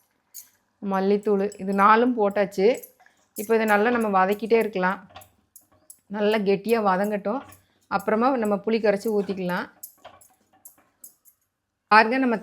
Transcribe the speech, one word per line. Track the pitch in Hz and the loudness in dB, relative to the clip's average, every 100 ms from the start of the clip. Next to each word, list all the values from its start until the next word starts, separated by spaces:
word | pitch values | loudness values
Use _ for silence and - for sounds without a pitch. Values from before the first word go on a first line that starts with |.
| _ _ _ - - _ _ _ 202 | _ _ _ -20 -20 _ _ _ -6
மல்லித்தூள், | 190 190 208 208 196 202 - | -2 0 0 0 -2 -2 -6
இது | 190 196 | -6 2
நாலும் | 202 220 254 226 | 4 6 4 0
போட்டாச்சு. | 202 202 196 190 202 277 - _ _ _ _ - | -2 0 -2 2 2 0 -6 _ _ _ _ -14
இப்போ | 208 226 | -2 0
இதை | 220 | 2
நல்லா | 208 226 240 | 2 2 0
நம்ம | 220 190 | 0 2
வதக்கிட்டே | 190 202 220 226 | 2 0 0 0
இருக்கலாம். | 214 190 180 196 - - - _ _ - - _ _ - _ 208 | 0 -2 -4 -4 -12 -20 -20 _ _ -20 -20 _ _ -20 _ -2
நல்லா | 208 220 196 | 0 0 0
கெட்டியா | 196 208 233 202 | 0 0 0 0
வதங்கட்டும். | 208 208 208 202 262 - - _ _ _ 196 | 0 -2 -4 -6 -8 -10 -20 _ _ _ -4
அப்புறமா | 220 220 254 262 | -2 0 0 0
நம்ம | 208 196 | -2 -2
புளி | 220 220 208 | -2 0 0
கரைச்சி | 202 226 208 | 0 -2 -2
ஊத்திக்கலாம். | 196 190 180 185 - _ - _ - - _ _ _ _ - _ _ _ - _ _ _ _ _ _ _ _ | -4 -6 -4 -6 -8 _ -20 _ -20 -20 _ _ _ _ -20 _ _ _ -20 _ _ _ _ _ _ _ _
பாருங்க, | 214 220 262 | 4 4 0
நம்ம | 254 220 | 0 0